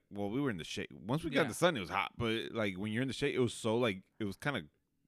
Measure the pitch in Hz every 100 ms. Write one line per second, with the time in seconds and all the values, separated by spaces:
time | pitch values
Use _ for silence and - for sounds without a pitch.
0 | - 101 101 120 143 92 76 - - 69
1 | 87 143 170 - 143 101 180 139 80 95
2 | 87 - 113 113 69 113 107 92 107 110
3 | 131 107 143 120 120 - 117 113 123 95
4 | - - 104 95 147 127 76 _ _ _